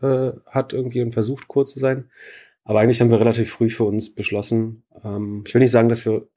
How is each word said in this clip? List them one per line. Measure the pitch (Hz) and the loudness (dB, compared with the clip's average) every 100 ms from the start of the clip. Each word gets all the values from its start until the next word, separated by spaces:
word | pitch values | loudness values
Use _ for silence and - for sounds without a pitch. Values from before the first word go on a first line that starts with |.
äh, | 135 131 131 - - | -2 -2 -2 -6 -6
hat | 135 127 | -4 -4
irgendwie | 127 127 123 | -6 -4 -4
und | 117 | -4
versucht, | 113 110 135 - | -2 -4 -6 -4
kurz | 143 135 | -2 -2
zu | 135 | -2
sein. | 131 131 - _ - - - _ | -4 -4 -8 _ -20 -20 -20 _
Aber | - 107 | -2 2
eigentlich | 113 120 | 4 4
haben | 120 | 4
wir | 113 | 4
relativ | 113 113 110 | 4 2 -2
früh | - 113 | -2 -2
für | 113 107 | 0 -2
uns | 104 107 | -2 -6
beschlossen, | - 101 104 104 113 113 110 _ - | -8 -6 -6 -2 -2 -2 -8 _ -16
ähm, | 107 104 104 104 104 | -10 -8 -6 -8 -2
ich | |
will | 120 | 4
nicht | 127 | 4
sagen, | 117 117 | 6 4
dass | 113 110 | 2 0
wir | 110 - | -4 -6